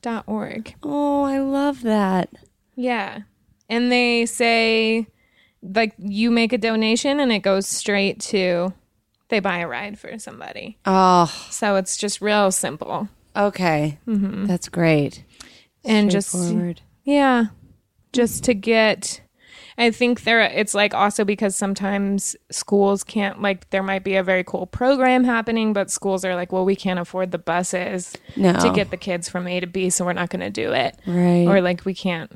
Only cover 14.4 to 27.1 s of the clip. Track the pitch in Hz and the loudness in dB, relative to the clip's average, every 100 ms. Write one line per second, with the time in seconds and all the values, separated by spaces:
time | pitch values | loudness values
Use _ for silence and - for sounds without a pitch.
14.4 | 196 180 - - 165 156 143 - - _ | -2 -2 -4 0 2 4 2 -6 -20 _
15.4 | - - _ _ - 220 208 190 196 185 | -20 -20 _ _ 0 2 4 2 0 -2
16.4 | 175 175 175 170 _ _ - 285 277 247 | 0 0 -2 -6 _ _ 0 4 4 4
17.4 | 220 - - _ _ _ _ 262 240 - | 0 -4 -20 _ _ _ _ 0 0 0
18.4 | - 220 196 226 220 190 - - _ _ | 0 0 2 4 4 2 -4 -12 _ _
19.4 | _ - - - 233 220 247 240 - 233 | _ -20 -20 0 0 2 0 0 2 4
20.4 | 220 151 208 202 208 160 202 - 202 208 | 4 2 -2 2 0 2 0 2 -2 0
21.4 | 208 190 196 196 196 196 202 196 - - | -2 -2 -4 -2 -2 -2 0 -2 -4 -10
22.4 | _ - - 202 196 202 - 220 196 - | _ -12 0 2 4 2 -2 -4 -4 -2
23.4 | 202 185 - 190 190 196 190 190 185 185 | -4 -4 -4 -4 -2 -4 0 0 2 0
24.4 | 180 180 180 - 247 277 254 254 247 233 | 0 -6 -8 -2 2 4 4 4 4 0
25.4 | 220 226 220 202 190 - 196 190 190 180 | 0 0 0 0 -2 -4 -2 -2 -2 -4
26.4 | 175 185 185 196 196 185 175 | -2 0 0 0 0 -2 -4